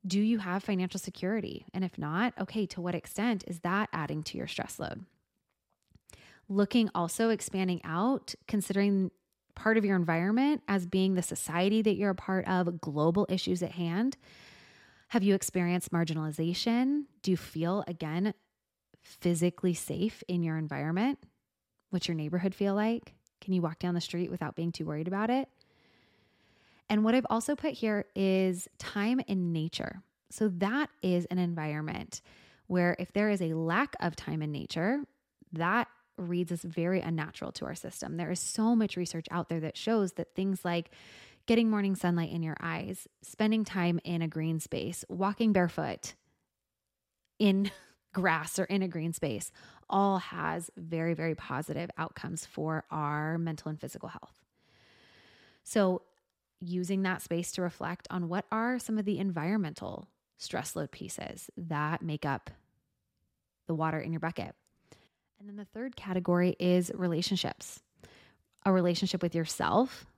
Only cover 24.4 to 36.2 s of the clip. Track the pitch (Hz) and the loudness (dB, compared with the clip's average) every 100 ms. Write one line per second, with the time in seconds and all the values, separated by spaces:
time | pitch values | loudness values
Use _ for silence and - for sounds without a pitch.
24.4 | 151 - 170 - 156 151 165 196 220 254 | -6 -2 -4 -4 -4 -4 -2 -2 2 0
25.4 | 269 _ _ _ _ _ _ _ _ _ | -2 _ _ _ _ _ _ _ _ _
26.4 | _ _ _ _ _ 214 214 254 233 226 | _ _ _ _ _ 2 6 4 4 -2
27.4 | - 294 277 262 220 208 - - 190 190 | 0 -2 -2 -2 0 0 -2 0 2 4
28.4 | 190 180 - _ - 208 208 254 - 196 | 2 0 -8 _ -6 -2 0 0 0 -2
29.4 | 175 165 160 - - 190 _ _ _ - | 0 0 -2 -4 -8 -8 _ _ _ 0
30.4 | 214 175 196 262 302 _ 185 175 170 180 | 0 2 0 0 -2 _ 2 2 2 0
31.4 | 175 165 156 151 151 - - - _ - | 0 0 -2 -4 -4 -6 -8 -14 _ -20
32.4 | - _ _ 180 175 - 180 202 214 202 | -20 _ _ 4 4 2 -2 2 2 2
33.4 | 165 160 165 180 285 - 170 151 - 156 | 2 0 2 2 0 0 -4 -2 -4 -4
34.4 | 156 147 - 160 180 277 285 _ _ _ | -2 -4 -6 -2 0 0 -4 _ _ _
35.4 | - 160 170 220 - _ _ - | -10 -2 2 2 0 _ _ -10